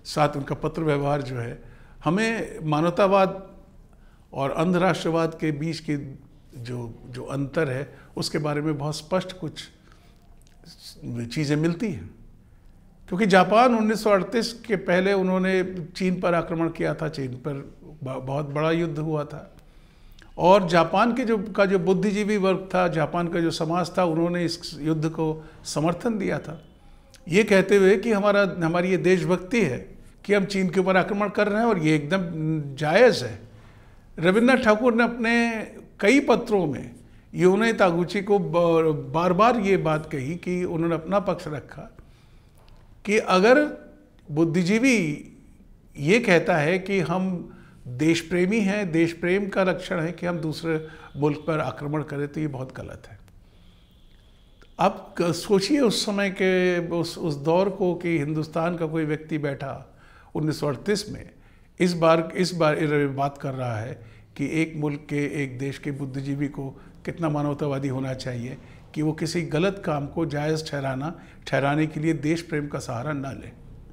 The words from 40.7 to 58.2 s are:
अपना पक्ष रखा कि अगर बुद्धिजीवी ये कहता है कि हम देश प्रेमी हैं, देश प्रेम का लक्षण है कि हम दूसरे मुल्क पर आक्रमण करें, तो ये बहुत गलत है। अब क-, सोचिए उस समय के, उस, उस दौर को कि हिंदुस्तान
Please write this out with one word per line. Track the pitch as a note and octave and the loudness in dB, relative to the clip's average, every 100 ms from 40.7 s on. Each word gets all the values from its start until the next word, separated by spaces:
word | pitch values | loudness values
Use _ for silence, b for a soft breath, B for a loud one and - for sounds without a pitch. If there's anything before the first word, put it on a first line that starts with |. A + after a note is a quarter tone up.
| E3+ E3 | -2 -2
अपना | E3 D#3+ G3+ | -2 -2 -2
पक्ष | F#3 E3 D3+ | 0 -4 -6
रखा | D3 - - - - b b b b b b b b b - | -10 -12 -16 -18 -20 b b b b b b b b b -10
कि | - G#3+ | 0 0
अगर | - F#3 G#3 C4 D4 - - - - - - | 2 4 6 6 4 -2 -16 -20 -20 -20 -6
बुद्धिजीवी | D3 E3 D3+ F3 A3 C4+ A#3 D#3+ D3 - - - - - - - - | 0 2 2 2 2 4 2 0 -4 -10 -20 -20 -20 -20 -20 -20 -4
ये | C#3+ A#3 | 2 2
कहता | A#3 E3+ E3+ E3+ | 6 4 4 2
है | D3 F#3 | 2 0
कि | F#3+ G3 | 0 -2
हम | D#3 F3+ F#3+ F3+ - B B B B2 | 0 -2 -2 -4 -8 B B B -14
देश | B2 D#3 E3 | 0 2 2
प्रेमी | - F3+ F3+ A3+ | 0 0 2 2
हैं, | F#3+ G#3 G3 | 2 0 0
देश | D#3+ E3 | 2 2
प्रेम | E3 F3 F#3+ F#3+ | 0 0 0 0
का | G3+ | 0
लक्षण | F#3+ F3+ - F3+ | 0 0 -4 -4
है | E3 | -4
कि | E3+ F3 | -4 -4
हम | F3 | -4
दूसरे | D#3 D3 E3 D#3 D#3 B B C#3 | -4 -4 -4 -4 -6 B B -2
मुल्क | D3+ D3 E3 | -2 0 -2
पर | D#3 | -2
आक्रमण | C3 - D3 D3+ | -4 -6 -6 -4
करें, | C3+ C#3+ C#3+ | -4 -6 -6
तो | C#3+ | -6
ये | D#3 | -6
बहुत | C3 C3 - | -6 -10 -12
गलत | F#2 F2 - | -14 -16 -18
है। | G#2 - - b b b b b - - - - - - - - - | -20 -20 -20 b b b b b -20 -20 -20 -20 -20 -20 -20 -20 -2
अब | F#3 G#3 - - | 0 0 -8 -2
क-, | E3+ | -2
सोचिए | D#3+ - G3 F#3+ D4 | -2 2 2 4 2
उस | B3 - - | 4 2 -2
समय | G3+ G3 | 0 -2
के, | F#3 F#3 F#3 F3+ F3 E3 | 0 2 4 2 2 0
उस, | E3+ E3 - | -2 -4 -4
उस | E3 | -6
दौर | C#3+ C#3+ E3+ G3+ | -2 2 2 2
को | F#3+ F3+ | 0 -2
कि | F3 F3 | 0 -2
हिंदुस्तान | E3 | -2